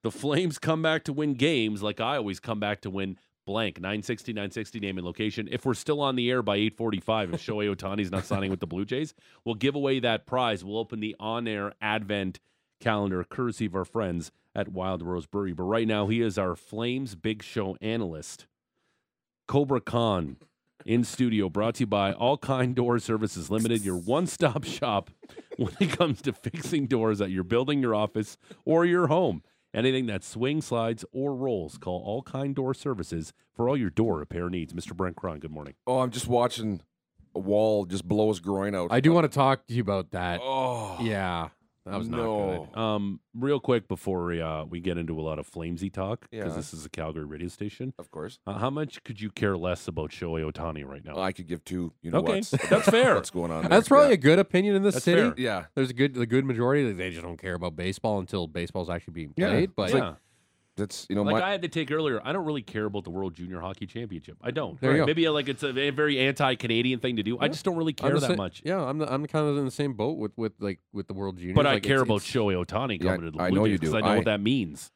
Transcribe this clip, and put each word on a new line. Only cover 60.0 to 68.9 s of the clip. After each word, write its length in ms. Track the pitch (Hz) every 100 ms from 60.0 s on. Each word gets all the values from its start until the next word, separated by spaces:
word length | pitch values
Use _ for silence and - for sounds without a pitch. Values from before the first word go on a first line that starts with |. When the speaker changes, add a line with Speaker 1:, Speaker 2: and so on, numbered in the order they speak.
Speaker 1:
Yeah. 120 | 85 76 _ _ _ _ _ -
Speaker 2:
that's, 280 | 101 - -
you 60 | 101
know, 80 |
Speaker 1:
like 100 | 101 110
Speaker 2:
my 80 |
Speaker 1:
I 80 | 190
had 100 | 196
to 40 | 170
take 240 | 170 139
earlier, 300 | 151 156 113
I 80 | -
don't 140 | 185 156
really 160 | 147
care 240 | 110 110 107
about 180 | 101
the 60 | 90
World 220 | 90 95 85
Junior 240 | 90 90
Hockey 260 | 90 95 98
Championship. 520 | 113 117 85 - -
I 100 | 120
don't. 280 | 127 120 82
Speaker 3:
There 120 | 131
you 40 | 143
go. 60 | 143
Speaker 1:
Maybe, 220 | 160 165
uh, 40 |
like, 180 | 151 135
it's 120 | 131
a, 140 | 143 127
a 120 | 143
very 260 | 139 151 135
anti-Canadian 800 | 131 135 135 127 120 113 123 127
thing 160 | 131 117
to 60 |
do. 140 | 101 120
I 60 | 139
Speaker 3:
Yeah. 20 |
Speaker 1:
just 160 | 156 196
don't 100 | 165
really 180 | 160 143
Speaker 3:
I'm 60 | 143
Speaker 1:
care 60 | 143
Speaker 3:
the 40 |
Speaker 1:
that 60 | 135
Speaker 3:
sa-, 40 | 180
Speaker 1:
much. 260 | 95 - 151
Speaker 3:
yeah, 160 | 190
I'm 160 | 131